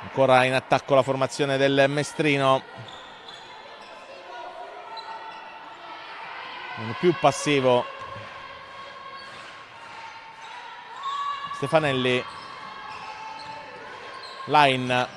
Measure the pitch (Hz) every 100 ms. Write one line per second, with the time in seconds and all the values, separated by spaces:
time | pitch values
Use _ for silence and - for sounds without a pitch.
0 | 95 - 131 127 127 131 - 135 - 139
1 | 127 135 131 - 143 135 139 139 135 143
2 | 143 - 151 139 135 131 - - 117 -
3 | - - - - - - - - - -
4 | - - - - - - - - - 453
5 | - 453 440 302 302 294 302 - - -
6 | - - - - - - - - 110 113
7 | 175 156 143 - 151 143 127 123 - -
8 | - - - - - - - - - -
9 | - - 539 - - - - - - -
10 | - - - - - - - - - -
11 | - - - - - - 139 160 151 131
12 | 127 123 - - - - - - - -
13 | - - - - - - - - - -
14 | - - - - - 147 143 131 127 123
15 | 123